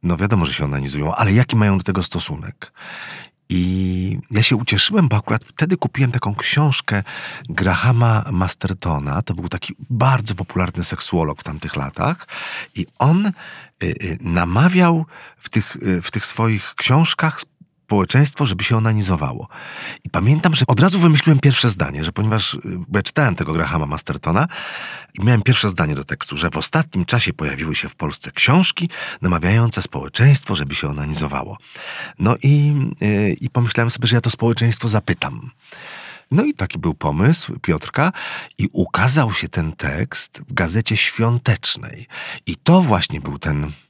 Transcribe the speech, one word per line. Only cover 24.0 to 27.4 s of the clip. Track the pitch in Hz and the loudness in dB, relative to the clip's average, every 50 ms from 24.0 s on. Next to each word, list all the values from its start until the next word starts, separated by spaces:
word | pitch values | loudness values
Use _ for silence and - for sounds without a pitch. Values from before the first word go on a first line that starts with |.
| - - - 71 - 82 82 101 147 175 - - - - - - - - - - - _ _ - | -6 -6 -6 -6 -4 -2 0 0 0 0 -2 -10 -12 -12 -12 -12 -12 -14 -14 -16 -18 _ _ -2
i | 95 | 2
miałem | 117 123 113 101 | 4 4 4 4
pierwsze | - 127 - - 104 | 4 2 4 2 0
zdanie | 92 80 85 76 73 | 0 0 -2 -2 -2
do | 67 69 | -4 -6
tekstu, | - 73 - - - - | -8 -8 -8 -6 -6 -4
że | 73 - 85 | -2 -2 -2
w | - | 0
ostatnim | 78 80 - - 160 160 - - 95 87 | 0 0 2 2 2 0 0 -2 -4 0
czasie | - - 123 - - 85 | 2 2 2 2 0 -2
pojawiły | - | -4